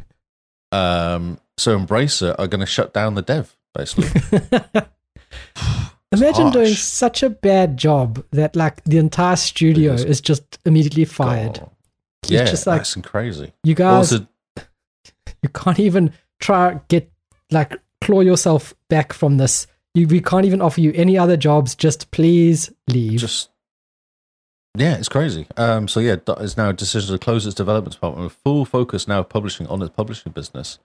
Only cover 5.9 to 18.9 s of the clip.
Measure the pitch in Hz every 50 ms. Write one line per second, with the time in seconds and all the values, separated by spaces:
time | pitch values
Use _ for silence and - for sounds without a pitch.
5.9 | _ _ _ - 196 208 262 302 320 330 311 285 254 247 226 214 208 208 - -
6.9 | - - 247 233 - - 269 262 214 - - 196 190 190 185 160 135 123 - 156
7.9 | 147 139 127 113 113 139 - - - 143 156 151 - 170 160 151 - - - 156
8.9 | 156 165 156 156 - 175 175 180 180 170 - - - - 160 160 156 160 151 147
9.9 | 127 120 127 151 143 120 - - 151 - - _ - - - 170 156 156 147 147
10.9 | 147 160 156 - - - 139 123 123 110 110 110 107 - - - _ _ _ _
11.9 | _ _ _ _ _ - - - 87 113 127 104 90 - - - 160 156 - -
12.9 | - 95 - - - 104 117 120 87 73 73 - _ _ - 160 156 165 180 185
13.9 | 185 190 185 147 123 107 98 _ _ _ _ _ _ - - _ _ _ _ _
14.9 | _ _ _ - _ _ _ - - - - 139 - - - 185 170 - 208 202
15.9 | 175 196 175 147 - _ _ _ _ - - - 196 180 180 180 175 147 - -
16.9 | 170 170 - _ _ _ _ _ _ _ _ - 156 156 147 - - - _ _
17.9 | _ - - - 202 190 185 185 180 156 - 180 156 139 - - - _ _ -